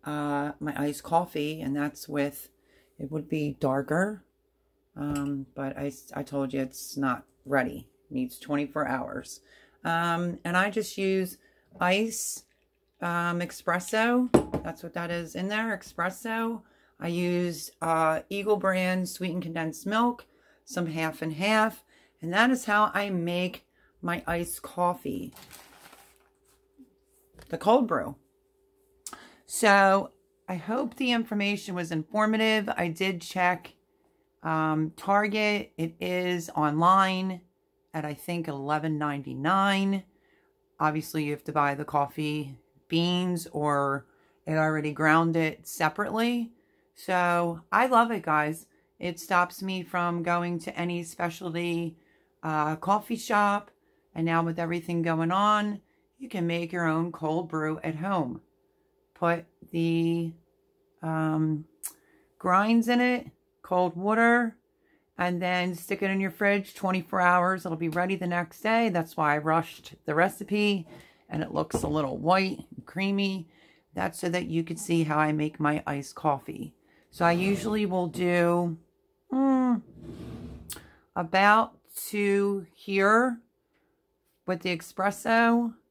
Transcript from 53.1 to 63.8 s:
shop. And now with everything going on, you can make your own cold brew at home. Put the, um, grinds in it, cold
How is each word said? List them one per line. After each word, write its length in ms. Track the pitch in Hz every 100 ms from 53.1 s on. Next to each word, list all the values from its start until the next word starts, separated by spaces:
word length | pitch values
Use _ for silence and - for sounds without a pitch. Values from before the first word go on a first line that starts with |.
| 226
shop. 520 | - 208 202 202 208 _ _ _ _ -
And 100 | 165
now 160 | 165
with 160 | 165 165
everything 460 | 165 175 165 170
going 280 | 165 160 165
on, 480 | 185 208 214 208 208 _ _ _ _
you 100 | 262
can 200 | 202 170
make 240 | 170 170
your 160 | 175 165
own 240 | 160 170
cold 380 | 165 156 160 170
brew 300 | 160 156 156
at 140 | 160 160
home. 440 | 180 190 135 117 _ _ _ _ _ _ _ _
Put 300 | 170 170 165 _ -
the, 600 | 170 165 165 165 170 165 165 _ _ _ _ _ _
um, 640 | 160 160 156 156 156 151 156 _ - - _ _ _ _
grinds 500 | 185 180 214 233 226
in 100 | 247
it, 280 | 247 247 - _ _ _
cold 340 | - 185